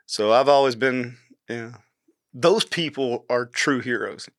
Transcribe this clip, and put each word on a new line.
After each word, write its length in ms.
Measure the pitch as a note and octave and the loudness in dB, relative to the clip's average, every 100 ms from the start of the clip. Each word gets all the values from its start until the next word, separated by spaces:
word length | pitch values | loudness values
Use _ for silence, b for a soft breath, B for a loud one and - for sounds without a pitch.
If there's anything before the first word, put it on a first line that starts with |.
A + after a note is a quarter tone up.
| - | -10
so 240 | - G#2+ | -2 4
I've 180 | A#2+ C#3 | 4 6
always 280 | C#3+ C3+ A2+ | 4 4 0
been, 400 | C3 B2+ A#2+ B2 _ _ - | -2 -2 -8 -14 _ _ -12
you 80 | A#2 | -12
know, 160 | A#2 B2 _ _ _ _ _ | -12 -18 _ _ _ _ _
those 320 | B2 E3+ A3 | 0 2 2
people 600 | - E3+ D#3 - B2+ A#2+ - | -2 -6 -6 -4 -4 -4 -4
are 180 | B2 B2 | -4 -4
true 340 | - D#3 B2+ | -4 -2 -2
heroes 480 | B2+ A2+ G2+ - - | -4 -6 -6 -10 -18